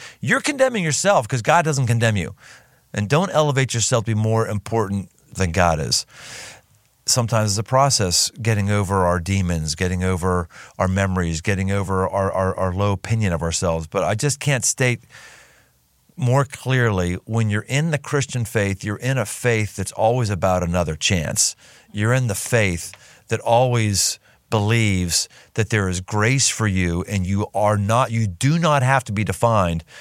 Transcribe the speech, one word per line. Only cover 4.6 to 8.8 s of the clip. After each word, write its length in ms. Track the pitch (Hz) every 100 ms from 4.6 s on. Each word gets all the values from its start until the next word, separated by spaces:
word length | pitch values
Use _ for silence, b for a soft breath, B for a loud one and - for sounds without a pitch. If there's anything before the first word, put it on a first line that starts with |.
| - 113 101 101 90 _ _
than 180 | - 90
God 280 | 85 87 78
is. 260 | 60 - - B B B B B B _ _ _ -
Sometimes 460 | 127 113 113 107
it's 60 | 101
a 40 |
process 680 | 101 131 139 120 92 85 - -
getting 280 | 113 104 101
over 360 | 104